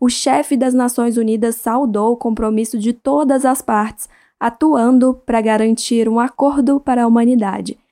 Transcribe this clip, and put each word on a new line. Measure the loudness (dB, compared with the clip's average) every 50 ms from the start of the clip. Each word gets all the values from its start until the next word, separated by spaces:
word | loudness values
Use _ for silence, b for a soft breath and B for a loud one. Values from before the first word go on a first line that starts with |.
o | -2 -2
chefe | -2 -2 0 0 0 0 0 0 0
das | 0 0 2 2
Nações | 0 0 0 0 -2 -2 0 0
Unidas | 0 0 0 -2 -2 -2 -2 -4
saudou | -4 -4 -2 -2 0 0 0 0 0 0 0 0
o |
compromisso | -2 -2 -4 -4 -2 -2 -2 -2 -2 -2 -4 -4 -4
de | -2 -2 -4
todas | -4 -2 -2 0 0 2 0 0 2 2
as | 0 0 0
partes, | -2 -2 -2 -2 -2 -4 -6 -12 -18 -18 b b b b b b
atuando | -6 -6 -2 0 0 2 2 2 4 4 4 4 4 2 0 -2 _
para | -2 -2 0
garantir | 0 2 2 2 2 0 0 -2 -2 -2 0 0 0 0
um | 0 0
acordo | -2 -2 -2 0 0 0 2 2 2 2 0 0
para | 0 0 0 0 2
a |
humanidade. | 2 4 4 4 4 2 2 0 -2 -4 -6 -8 -10 -12 _ _ _